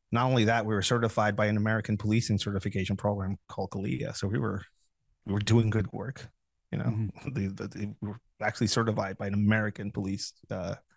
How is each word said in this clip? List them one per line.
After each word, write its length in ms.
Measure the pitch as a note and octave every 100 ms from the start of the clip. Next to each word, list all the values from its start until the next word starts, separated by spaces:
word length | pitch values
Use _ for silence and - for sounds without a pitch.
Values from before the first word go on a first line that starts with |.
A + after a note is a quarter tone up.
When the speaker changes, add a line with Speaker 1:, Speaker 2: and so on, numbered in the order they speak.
| _
Speaker 1:
Not 140 | A#2 B2+
only 180 | C3
that, 220 | G#2+ A#2 G#2+
we 80 |
were 80 | G#2+
certified 520 | F#2 A#2+ A2+ - G#2+
by 120 | G2+ G#2+
an 100 | G#2+
American 400 | G#2+ A2 - G#2
policing 420 | G#2+ A2 - G#2
certification 580 | - G2+ G#2 G2 F#2+ G2+
program 420 | G#2 G2+ F#2+ G2 -
called 220 | - G2+
calia. 440 | G2 G2 B2 - -
So 120 | G2
we 100 | A#2
were, 240 | A2+ G2+ - _ _ _ _ _ -
we 60 |
were 80 | G2+
doing 300 | G#2 A2+ A2
good 220 | G#2+ G2+
work. 360 | - A2 C3+ - _ _ _ _
You 80 | -
know, 60 |
Speaker 2:
Mm-hmm. 480 | - G#2+ G#2+ - -
Speaker 1:
the, 120 | C3+ G2
the, 200 | G2 G2+
the, 260 | - G#2 G#2
we 80 | G#2
were 120 | G2+ _ _
actually 280 | G#2+ - A2
certified 480 | - A2+ A2 G2 F#2+
by 80 | G2+
an 80 |
American 560 | G2+ G#2 A2 G#2+ G#2 G2+
police, 420 | - G2 G2+ - - -
uh, 260 | G2 F2 - _